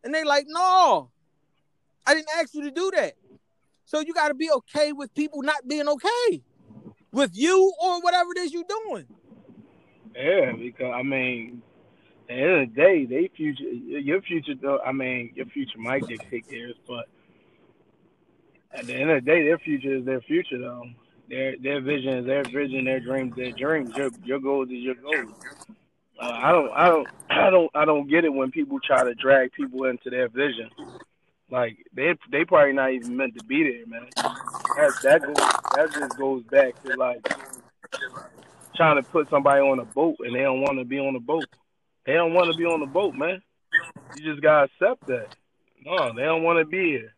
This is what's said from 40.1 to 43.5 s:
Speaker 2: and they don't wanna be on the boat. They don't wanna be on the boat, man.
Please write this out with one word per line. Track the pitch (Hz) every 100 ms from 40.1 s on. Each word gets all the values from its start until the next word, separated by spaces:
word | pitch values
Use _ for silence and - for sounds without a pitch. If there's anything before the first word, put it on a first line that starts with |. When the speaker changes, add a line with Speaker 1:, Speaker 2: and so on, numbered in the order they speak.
| -
Speaker 2:
and | 120 123
they |
don't | 135 131
wanna | 139 135
be | 123 135
on | 135
the | 131
boat. | 120 160 139 _ _ _ _ _ -
They |
don't | 156 170
wanna | 170 170 160
be | 170
on | 165
the | 143
boat, | 156 196 123
man. | 156 185 _